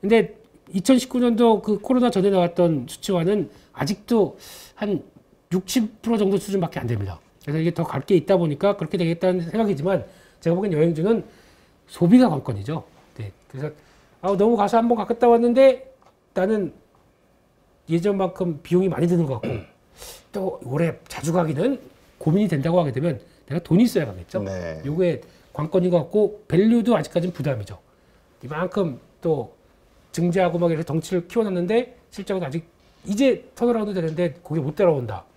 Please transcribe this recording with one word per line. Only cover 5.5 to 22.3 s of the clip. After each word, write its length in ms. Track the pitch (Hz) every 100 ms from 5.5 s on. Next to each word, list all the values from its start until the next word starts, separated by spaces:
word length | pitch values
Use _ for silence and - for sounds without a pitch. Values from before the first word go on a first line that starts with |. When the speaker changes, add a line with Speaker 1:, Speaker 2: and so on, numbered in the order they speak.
Speaker 1:
육십 480 | 185 - 262 214 -
프로 160 | 226 226
정도 200 | 196 196
수준밖에 420 | - 196 170 -
안 40 | 113
됩니다. 320 | 113 95 85 _ _
그래서 180 | - 156
이게 140 | 160
더 100 | 170
갈 180 | 165 - -
게 100 | 185
있다 220 | - 190
보니까 380 | 170 143 202 202
그렇게 200 | 160 185
되겠다는 520 | 170 170 185 185 170
생각이지만, 560 | 208 214 151 165 190 107 - _ _
제가 140 | 165 170
보기엔 180 | 208
여행주는 520 | 156 165 156 180 226 - - _ _ _ _ _
소비가 420 | - 170 247 247
관건이죠. 540 | 147 - 104 101 156 - _ _ -
네. 140 | 104 - _
그래서 240 | 131 151 - _ _ _ _
"아, 140 | 180 196
너무 180 | 208 233
가서 220 | 202 226
한번 200 | 233 233
갔다 240 | 196 233 240
왔는데 640 | 233 240 240 269 247 - _ _ _ _ -
나는 380 | 190 220 170 - _ _ _ _ _ _ _ _ _ _ -
예전만큼 680 | 165 190 196 190 180 175 151
비용이 260 | - 175 190
많이 180 | - 170
드는 180 | 175 151
것 160 | 123
같고 160 | - 110 - _ _
<clears throat> 380 | - - - _
또 280 | 202 190 - 120
올해 300 | 139 170 - -
자주 260 | - 151
가기는 460 | 170 160 143 220 269 - _ _ _
고민이 280 | -